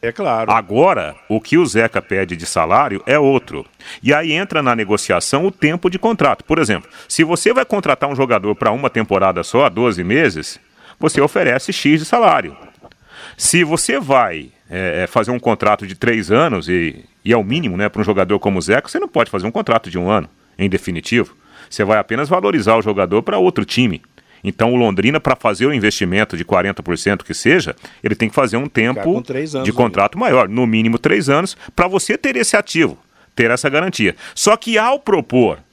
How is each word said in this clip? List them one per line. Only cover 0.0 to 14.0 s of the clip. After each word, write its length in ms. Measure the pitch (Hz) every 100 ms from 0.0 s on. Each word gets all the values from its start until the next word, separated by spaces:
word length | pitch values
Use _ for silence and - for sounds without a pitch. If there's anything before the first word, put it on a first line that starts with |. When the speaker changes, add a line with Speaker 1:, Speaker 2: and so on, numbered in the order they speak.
Speaker 1:
É 120 | 117
claro. 380 | 117 185 117 110
Speaker 2:
Agora, 640 | 110 98 104 175 151 78 - _
o 100 | 110
que 160 | - 160
o 80 |
Zeca 380 | 165 107 113 98
pede 340 | - 95 95 85
de 80 |
salário 580 | 82 - 80 104 147 98 -
é 120 | 143
outro. 460 | 139 135 - 76 - _ - -
E 100 | 110
aí 220 | 147 165
entra 280 | 156 190 160
na 140 | 135 117
negociação 720 | 104 104 - 90 - 139 185
o 40 |
tempo 380 | 185 151 170 185
de 100 | 180
contrato. 460 | - 226 143 -
Por 140 | - 160
exemplo, 320 | 123 95 - - -
se 160 | -
você 300 | 156 170 -
vai 100 | 247
contratar 460 | 254 208 185 135 143
um 40 |
jogador 400 | 135 131 113 98
pra 160 | 104 113
uma 200 | 117 135
temporada 520 | - 110 98 95 90
só, 280 | 82 120 139
doze 340 | 92 123 90
meses, 560 | 87 127 156 80 73 - _ _ - -
você 220 | 160 -
oferece 500 | 143 - 165 123 -
X 280 | 185 143 151
de 40 |
salário. 500 | 160 240 220 151 85 69 - _ - _ _ - -
Se 300 | - - 170
você 340 | 160 160 -
vai, 520 | 277